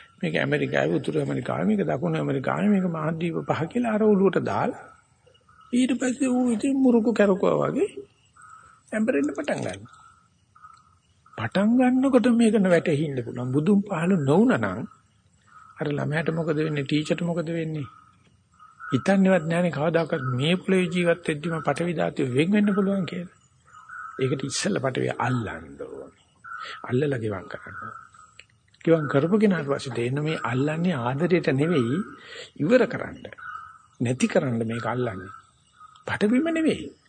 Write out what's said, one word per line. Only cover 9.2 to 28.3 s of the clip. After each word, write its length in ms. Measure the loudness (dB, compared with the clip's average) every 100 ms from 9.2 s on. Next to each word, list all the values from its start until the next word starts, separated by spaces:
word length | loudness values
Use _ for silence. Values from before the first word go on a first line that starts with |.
| 0
පටන් 300 | -2 -4 -2
ගන්නවා. 460 | -4 -8 -14 -20 -20 _ _ _ _ _ -20 -20 _ _ _ _ _ -8
පටන් 320 | -2 2 4
ගන්නකොට 520 | 4 4 4 4 4 4
මේක 240 | 4 4 4
නොවැටහෙන්න 600 | 4 4 4 0 0 -4
පුළුවන්. 340 | -6 -6 -2
බුදුන් 260 | 0 4 2
පහළ 300 | 2 -2 2 2
නොවුනා 380 | 4 4 4 4
නම් 220 | 0 -4 -8 -14 _ _ _ _ _ -20 -18
අර 120 | -8 -4
ළමයාට 420 | -2 -2 -2 -4
මොකද 260 | -4 -2 -2
වෙන්නේ? 280 | -2 -2
ටීචර්ට 380 | -2 -2 -2 -4
මොකද 280 | -2 -4 -4
වෙන්නේ? 360 | -6 -6 -6 -10 -14 _ _ _ _ _ _ -20 -18
හිතන්නේවත් 680 | -4 -2 2 4 4 4 2
නැහැනේ 260 | 0 0
කවදාකවත් 520 | 0 0 0 -2 -4 -4
මේ 240 | -2 0 0
පොළොවේ 340 | 2 0 0
ජීවත් 340 | 0 0 0
වෙද්දිම 320 | -2 -4 -4 -4
පටවි 340 | -2 -2 -2
ධාතුව 340 | -2 -2 -2 -2
වෙන් 160 | 0 2
වෙන්න 240 | 2 2
පුළුවන් 320 | 2 0 0 -4
කියලා. 300 | -6 -12 _ _ _ _ -20 -20 -16 -12 -4
ඒකට 260 | -2 -2
ඉස්සෙල්ලා 400 | -4 -4 -2 -2
පටවිය 280 | -2 -2 -2 -2
අල්ලන්න 500 | -2 -2 -4 -8 -14 -14
ඕනේ. 420 | -14 -14 -16 _ _ _ -18 -14 -14 -12
අල්ලලා 360 | -4 0 0 -2
ගෙවම් 280 | -4 -6 -8
කරන්න 300 | -14 -14 -14
ඕනේ. 200 | -14 -14 -20 -20 -20